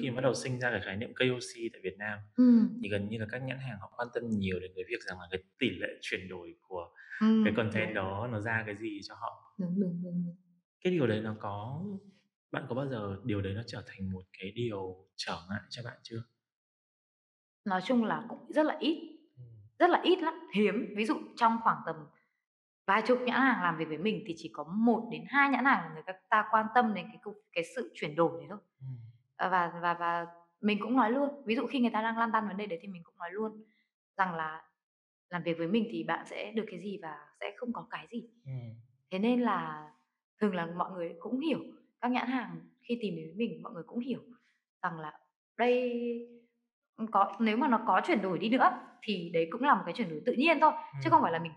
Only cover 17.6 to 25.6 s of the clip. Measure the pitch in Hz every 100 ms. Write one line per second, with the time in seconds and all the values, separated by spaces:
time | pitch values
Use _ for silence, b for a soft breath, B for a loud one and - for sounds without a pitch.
17.6 | 208 185 185 247 214 156 - 123 - 262
18.6 | 311 - 262 330 - - _ - - -
19.6 | - _ 349 302 - 370 320 - - 190
20.6 | 208 202 - 208 220 - - - 226 226
21.6 | 202 160 - 156 151 _ _ _ _ _
22.6 | _ _ - 202 220 247 247 226 262 208
23.6 | 175 160 165 156 208 175 143 165 156 -
24.6 | 147 202 233 233 226 156 170 269 277 254